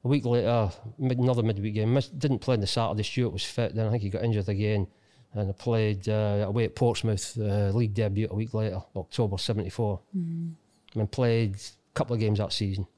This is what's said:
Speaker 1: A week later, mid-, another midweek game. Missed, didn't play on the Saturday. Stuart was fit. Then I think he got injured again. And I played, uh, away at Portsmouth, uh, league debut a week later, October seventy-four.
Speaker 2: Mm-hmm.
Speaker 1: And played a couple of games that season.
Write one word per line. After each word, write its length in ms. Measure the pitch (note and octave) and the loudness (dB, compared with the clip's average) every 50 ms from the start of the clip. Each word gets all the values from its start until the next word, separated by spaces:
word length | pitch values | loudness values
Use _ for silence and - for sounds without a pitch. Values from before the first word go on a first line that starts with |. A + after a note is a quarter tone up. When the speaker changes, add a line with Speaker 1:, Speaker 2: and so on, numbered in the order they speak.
| - | 2
Speaker 1:
A 40 | B2 | 2
week 180 | C#3 C#3+ A#2 | 2 2 2
later, 440 | A#2+ A#2+ A#2+ G2 A2 A#2+ A#2 G#2+ F#2+ - - - A2 - - | 2 2 2 4 4 4 4 2 0 -2 -6 -14 -16 -8 -4
mid-, 200 | C#3 C3 B2 B2 | -2 0 2 2
another 240 | B2 B2+ B2+ A#2+ | 2 2 4 4
midweek 300 | A2 A2 G#2 G2 G2+ A2 | 2 2 0 0 -2 -2
game. 220 | G#2 G#2+ G#2+ A2+ B2 | 0 0 2 4 2
Missed, 240 | C#3 - - - C#3 | 2 0 -2 -4 -2
didn't 220 | D3+ C#3+ C3 G2+ | 0 0 0 0
play 120 | - - B2+ | 2 2 2
on 40 | A2 | 2
the 60 | G2+ | 2
Saturday. 380 | G2 - B2 A2+ G2 G2+ G#2+ G#2 | 0 0 0 0 0 0 -2 -2
Stuart 260 | - - C3 B2 G#2+ | -2 0 0 0 0
was 120 | - F#2+ | -2 -4
fit. 320 | - - - - A#2 - - | -6 -4 -2 -2 -2 0 0
Then 120 | A2+ A2 | 0 0
I 40 | G#2+ | 0
think 120 | A#2 A#2+ | 0 0
he 80 | G#2 G2 | 0 -2
got 120 | F#2+ - | -2 0
injured 280 | A#2 A#2 A2 G#2 F#2+ G#2+ | 0 0 0 0 0 0
again. 360 | G2+ G2 G#2+ G#2 G#2+ G2+ F#2 - _ _ _ _ _ - - _ | 0 0 2 2 2 0 0 -2 _ _ _ _ _ -20 -20 _
And 160 | - G#2 G2+ F#2+ | -4 -4 -2 -2
I 40 | |
played, 540 | G2 - - B2 A#2 A2 A2 G#2+ G#2 G2 F#2+ A2 | -4 -4 -2 0 2 2 2 2 0 -2 -2 0
uh, 340 | G#2+ G#2+ G#2+ G#2 G#2 G#2 G#2 | 0 2 2 2 2 0 0
away 180 | G2 G#2 A#2+ A2+ | 0 0 0 0
at 100 | - - | 0 0
Portsmouth, 640 | - B2+ A#2+ G#2 - - A2+ G#2 F#2+ - - - A#2 | 2 2 2 2 2 0 0 0 0 -2 -6 -6 -4
uh, 300 | G#2+ G#2 G2 G#2 G2+ G2 | -2 0 2 2 2 2
league 240 | G2 A#2+ A#2+ G#2+ G2+ | 2 2 2 2 2
debut 340 | G#2+ A2 G2 G2 G#2 A2 G#2+ | 0 0 2 2 0 0 0
a 40 | F#2+ | -2
week 180 | G#2 A2+ A#2 | -4 -4 -2
later, 300 | - A2 A2 G#2+ F#2 F#2+ - _ _ | -2 -2 -2 -2 -2 -6 -8 _ _
October 440 | G2 F2+ _ - - A#2 G2+ F#2+ F#2 | -10 -10 _ -2 0 0 0 0 -2
seventy-four. 600 | - - A2 A2 E2+ F2+ - - A#2 G#2 G2 F#2+ _ _ G3 | -2 -2 -2 -2 -2 -4 -4 -2 -2 -2 -2 -4 _ _ -4
Speaker 2:
Mm-hmm. 840 | F#3+ E3+ E3 E3 E3 E3+ E3 D#3+ _ _ _ _ _ _ - - A2 | -4 -4 -2 -4 -4 -6 -6 -8 _ _ _ _ _ _ -8 -4 -4
Speaker 1:
And 100 | A2 G#2 | -4 -2
played 460 | - - B2+ A#2 A2+ A2+ A#2 G2+ G2 | 0 0 2 2 4 2 2 0 -2
a 380 | G2+ - - - _ _ _ _ | -6 -10 -16 -18 _ _ _ _
couple 180 | - B2 - | -4 -2 0
of 80 | B2 A2 | 0 0
games 160 | A2 G#2+ G#2 G#2 | 2 2 2 2
that 140 | G#2 - | 0 -2
season. 340 | - - G#2+ G2 G2 G2 F#2 - _ | -2 -2 -2 -2 -2 -4 -6 -8 _